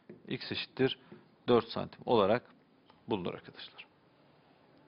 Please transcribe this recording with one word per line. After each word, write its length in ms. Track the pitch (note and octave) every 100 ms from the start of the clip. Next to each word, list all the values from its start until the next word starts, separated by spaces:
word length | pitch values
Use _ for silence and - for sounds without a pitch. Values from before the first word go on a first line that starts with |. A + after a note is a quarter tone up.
| - - -
x 240 | - -
eşittir 460 | G#2+ - - C3 - - - _ _ -
dört 200 | A#2 -
santim 340 | G2+ F#2+ - -
olarak 360 | A#2 G2 B2 - _ _ _ _ _ -
bulunur 260 | G#2 F2+
arkadaşlar. 520 | F#2 - - - - - _ _ _ _ _ _ _ _ _